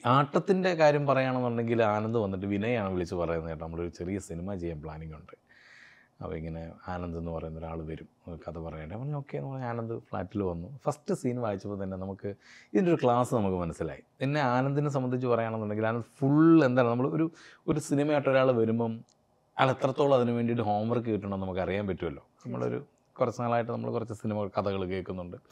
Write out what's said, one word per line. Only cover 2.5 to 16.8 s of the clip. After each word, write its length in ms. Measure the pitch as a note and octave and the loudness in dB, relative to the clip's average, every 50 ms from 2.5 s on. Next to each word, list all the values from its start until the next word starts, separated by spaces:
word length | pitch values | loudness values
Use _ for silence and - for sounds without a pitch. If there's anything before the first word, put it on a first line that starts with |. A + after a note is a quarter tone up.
| G2+ G2 G#2 A#2 B2 A2+ G2+ F#2+ F#2 | 0 0 0 0 0 0 0 0 0
വിളിച്ച് 220 | F2+ F2 E2+ G2 | -2 -2 -2 -2
പറയുന്നത്, 340 | F2 E2+ E2 E2+ E2 D#2+ E2 | -2 0 0 -2 -2 -2 -4
"കേട്ടോ, 160 | D#2+ D#2 E2 | -8 -8 -8
നമ്മളൊരു 240 | E2 E2 E2 F2 F2 | -8 -6 -6 -6 -8
ചെറിയ 300 | - - F2 F2+ G2+ F#2+ | -8 -8 -6 -6 -6 -6
സിനിമ 360 | - - E2 E2+ F2+ G2 G2+ | -6 -8 -10 -8 -8 -8 -6
ചെയ്യാൻ 260 | F2+ E2+ E2+ D#2+ D2+ | -6 -6 -6 -8 -8
പ്ലാനിങ് 320 | D2 D#2 D#2 D#2+ D#2+ D#2+ D#2 | -10 -12 -12 -12 -12 -14 -14
ഉണ്ട്." 240 | D2+ F2 - - - _ _ - - - - - - - - - _ _ _ _ _ F2+ | -16 -18 -20 -20 -20 _ _ -20 -20 -20 -20 -20 -20 -20 -20 -20 _ _ _ _ _ -10
അപ്പോൾ 120 | E2+ E2+ | -8 -8
ഇങ്ങനെ 360 | D#2+ D#2+ E2 D#2+ E2 E2 D#2+ - - - | -8 -8 -8 -8 -10 -10 -12 -14 -12 -10
ആനന്ദ് 300 | F#2+ F2+ F2 F2 E2+ E2 | -8 -6 -6 -6 -6 -6
എന്ന് 140 | E2+ E2 E2+ | -6 -6 -6
പറയുന്ന 280 | E2 D#2+ D#2+ D#2+ D#2+ D#2+ | -6 -6 -8 -8 -10 -10
ഒരാൾ 260 | E2 D#2+ E2 E2 D#2 | -10 -8 -8 -8 -8
വരും, 220 | D#2 D#2+ D2+ D#2+ - _ _ _ | -8 -10 -12 -12 -18 _ _ _
ഒരു 120 | F2+ E2+ D2+ - | -16 -16 -12 -12
കഥ 120 | F2 D#2 E2 | -12 -10 -10
പറയട്ടെ. 300 | D#2+ D#2+ D#2 D#2 D#2 D#2 | -10 -10 -10 -10 -12 -10
ഞാൻ 100 | G2 A2+ | -10 -10
പറഞ്ഞു, 180 | C3 D3 D3+ | -8 -8 -8
"ഓക്കെ" 200 | C#3+ C#3 - - | -8 -8 -8 -10
എന്ന് 140 | C#3+ C#3+ C#3 | -8 -8 -8
പറഞ്ഞ് 140 | C3+ C3 B2+ | -8 -8 -6
ആനന്ദ് 340 | A#2+ A#2 A#2 A2+ A2+ A#2 A#2 | -6 -6 -6 -6 -6 -8 -10
ഫ്ലാറ്റിൽ 440 | - _ - G2+ F#2 F#2 - G2+ G2 | -10 _ -8 -8 -8 -4 -4 -2 -2
വന്നു. 360 | F2+ E2+ E2+ E2+ G#2+ C#3+ - - | -2 -2 -4 -8 -10 -14 -6 -6
ഫസ്റ്റ് 300 | D3+ C#3+ - _ - F#3 | -6 -6 -4 _ -6 -4
സീൻ 260 | - - B2 A#2+ B2 | -2 -2 -4 -2 -2
വായിച്ചപ്പോൾ 420 | A#2 G#2+ G2+ F#2+ - G2+ G2+ G2 G2 | -2 -2 -4 -4 -6 -6 -6 -6 -6
തന്നെ 140 | F#2+ F#2+ | -6 -6
നമുക്ക് 300 | F#2 F#2+ G2 F#2+ - - G2+ G2 - _ - - - - _ - | -6 -6 -8 -8 -8 -8 -10 -10 -10 _ -20 -20 -20 -16 _ 0
ഇതിൻ്റെ 180 | G#3 F#3 F3 | 2 4 4
ഒരു 80 | E3 C3+ - | 2 4 4
ക്ലാസ് 320 | B2 A#2+ B2 B2 - C3+ | 4 4 4 2 2 2
നമുക്ക് 220 | A#2 G2+ F#2+ F#2 | 2 2 2 0
മനസ്സിലായി. 460 | F2+ F2 E2 D2+ - E2 D#2 C#2 - - _ _ _ | 0 -2 -4 -4 -4 -6 -6 -6 -10 -16 _ _ _
പിന്നെ 220 | C3 C#3 D3 D3+ | -4 -2 0 0
ആനന്ദിനെ 480 | C#3 B2 B2 B2+ C3+ C#3 C#3+ D3 C#3+ D3 | 0 2 2 2 2 2 0 0 0 0
സംബന്ധിച്ച് 380 | C#3 C3+ B2+ B2+ B2+ B2+ B2+ | 0 0 0 0 0 0 2
പറയുകയാണെന്നുണ്ടെങ്കിൽ 600 | B2 A#2 A2+ A2+ A2+ A2+ A2 G#2+ G#2 G#2 G#2+ A2 | 2 2 2 2 -2 -2 -4 -4 -2 -2 0 0
ആനന്ദ് 180 | A2 A2+ A#2+ A2 - _ - | 0 0 -2 -4 -8 _ -2
ഫുൾ 460 | C3+ C#3 C#3+ D3+ D#3+ E3 E3 D#3+ C#3+ | 2 4 6 8 8 10 10 10 8
എന്താണ്, 240 | B2+ B2 B2+ | 6 6 4